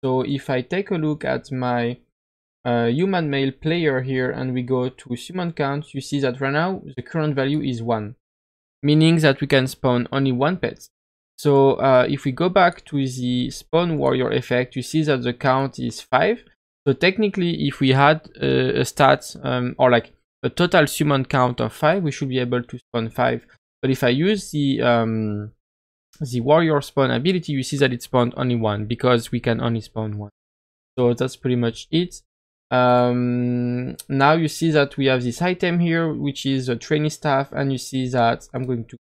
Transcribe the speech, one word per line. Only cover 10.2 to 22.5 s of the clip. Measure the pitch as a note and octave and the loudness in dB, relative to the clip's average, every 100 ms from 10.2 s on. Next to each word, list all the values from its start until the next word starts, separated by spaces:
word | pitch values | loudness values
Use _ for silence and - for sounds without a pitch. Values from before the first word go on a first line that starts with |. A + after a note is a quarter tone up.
| C3+ | 0
one | B2 C#3+ F#3 | 0 0 -2
pet. | A#2+ - - _ _ _ _ - | -6 -8 -18 _ _ _ _ -4
So, | D3 C#3 C#3 - | 2 6 6 4
uh, | C3+ B2+ B2 | 4 4 4
if | C#3+ C#3+ | 0 -4
we | |
go | B2 F3 | -2 2
back | F#3+ F3 - - | 4 4 2 -6
to | C#3+ | -2
the | C3+ B2+ B2 B2 B2+ | -2 -2 -2 -2 -2
spawn | - - E3 F3 D3+ | -6 -2 0 0 0
warrior | C3+ B2+ B2+ | 0 0 0
effect, | B2+ - B2 B2+ C3+ | -2 0 -2 -2 -6
you | |
see | B2 D#3 | -4 -2
that | D3+ C3 | 0 0
the | B2 | -2
count | A#2+ C3 C3 C3+ - | -2 0 0 0 -6
is | B2 - | -8 -8
five. | - B2+ F3 A#3 - _ _ _ - | -2 2 2 0 -6 _ _ _ -2
So | |
technically, | - F3 F#3 G#3+ G3 F3 - C#3+ | 2 2 2 -2 0 -2 -2 -4
if | - | 0
we | C3+ | 2
had | C3 C#3+ D#3 - - | 6 6 4 -2 -4
a, | C3+ C3 C3 B2+ | 0 2 2 0
a | |
stat, | C3 - C3+ C#3 - - | -2 4 4 4 0 -10
um, | C3+ B2+ B2 - | -4 -2 -4 2
or | B2+ | 4
like | A#2+ - _ _ _ | 4 2 _ _ _
a | B2 | -6
total | - F3 F#3 D3 | 0 2 4 2
summon | - D3+ C#3 | 0 0 0
count | B2+ C3+ B2 B2 | 0 2 2 0
of | A#2 | -4
five, | - D#3 F#3+ | 0 0 2
we | D#3+ | -2
should | - C#3 | -4 -4
be | B2+ | -2
able | B2 | -2